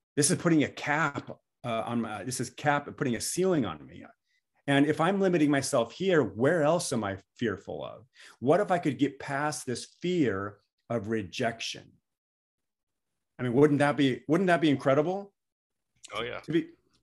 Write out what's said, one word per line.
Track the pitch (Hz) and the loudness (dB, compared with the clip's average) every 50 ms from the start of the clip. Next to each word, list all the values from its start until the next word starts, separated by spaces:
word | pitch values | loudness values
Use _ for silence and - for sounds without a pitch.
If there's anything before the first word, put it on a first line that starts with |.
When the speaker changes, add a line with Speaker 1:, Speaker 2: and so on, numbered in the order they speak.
| _ _ _ | _ _ _
Speaker 1:
This | 143 147 - | 0 2 2
is | 175 - | 0 0
putting | - 175 165 151 | 2 4 4 4
a | 127 98 | 4 2
cap, | - - - 147 143 156 160 143 143 107 - - 80 - _ _ _ _ - | -2 -8 -4 -2 0 0 0 -2 -2 -6 -10 -10 -18 -18 _ _ _ _ -8
uh, | 123 113 113 107 | -6 -4 -4 -4
on | 113 120 117 | -4 -4 -4
my, | 113 104 107 - | -4 -4 -8 -8
this | 117 127 127 - | -8 -8 -6 -6
is | 120 - | -6 -8
cap, | - - - 147 143 143 143 - 101 | -8 -2 0 0 0 0 -2 -8 -8
putting | - 151 131 117 | -4 -2 -2 -2
a | 104 | -2
ceiling | - - - 170 185 190 180 151 113 | -4 -4 -2 0 0 2 2 0 0
on | 92 78 76 69 | -2 -6 -10 -14
me. | 65 - 92 - - _ _ _ _ _ _ _ _ _ _ _ - | -20 -20 -20 -20 -20 _ _ _ _ _ _ _ _ _ _ _ 2
And | 139 139 147 | 4 4 4
if | 147 151 - | 2 2 2
I'm | 160 180 202 196 | 0 0 2 2
limiting | 196 185 175 160 151 143 | 2 2 4 4 4 4
myself | 147 135 131 - - 127 113 113 | 2 0 0 0 0 0 0 -2
here, | - - 175 190 180 151 | -4 -4 0 2 4 4
where | 127 101 90 104 123 143 180 170 | 2 2 0 0 2 2 2 4
else | 143 151 170 175 - - | 2 2 2 0 0 -2
am | 135 117 | -4 -2
I | 107 98 98 95 _ _ _ | -2 -4 -6 -8 _ _ _
fearful | - 123 110 95 - - - 85 76 64 | -4 -2 -2 -2 -4 -8 -12 -10 -10 -10
of? | 52 55 - - _ _ - - - - _ | -12 -12 -16 -20 _ _ -20 -20 -20 -14 _
What | 113 131 160 190 | 2 4 4 4
if | 208 175 | 4 2
I | 185 175 | 0 0
could | 175 156 120 107 | 0 -2 0 0
get | 139 139 - - | 0 -2 -2 -8
past | - - 139 135 151 151 147 - - | -10 -8 -6 -4 -4 -4 -6 -6 -8
this | 131 120 - - - _ _ | -8 -8 -8 -10 -14 _ _
fear | - 175 180 175 139 113 98 95 101 104 104 _ _ _ _ _ _ - | -4 -2 0 0 0 0 0 -2 -6 -8 -10 _ _ _ _ _ _ -6
of | 120 117 98 107 | -6 -6 -4 -4
rejection?" | 113 110 101 82 - - 123 113 113 - - - - - - - _ _ _ _ _ _ _ _ _ _ _ _ _ _ _ _ _ _ _ _ _ _ _ _ _ _ _ _ _ - | -4 -4 -4 -8 -6 -4 -4 -4 -4 -6 -10 -10 -10 -12 -16 -20 _ _ _ _ _ _ _ _ _ _ _ _ _ _ _ _ _ _ _ _ _ _ _ _ _ _ _ _ _ -6
I | |
mean, | 127 123 113 | -4 0 4
wouldn't | 131 147 151 147 131 | 6 6 6 6 4
that | 143 147 139 | 2 2 2
be, | 127 143 135 120 - - - | 2 2 2 0 -2 -2 0
wouldn't | 151 175 196 | 0 2 4
that | 180 170 165 | 2 2 4
be | 165 151 | 4 2
incredible? | 135 127 - 143 135 147 151 175 190 202 202 - _ _ _ _ _ _ _ _ _ _ _ _ _ _ - - 104 | 2 2 2 2 4 4 2 0 -4 -6 -8 -12 _ _ _ _ _ _ _ _ _ _ _ _ _ _ -18 -10 -8
Speaker 2:
Oh, | 107 | -8
yeah. | 117 120 104 95 | -6 -6 -8 -10
Speaker 1:
To | - - | -6 0
be, | 151 170 156 - - _ _ _ _ _ | 0 0 0 -2 -14 _ _ _ _ _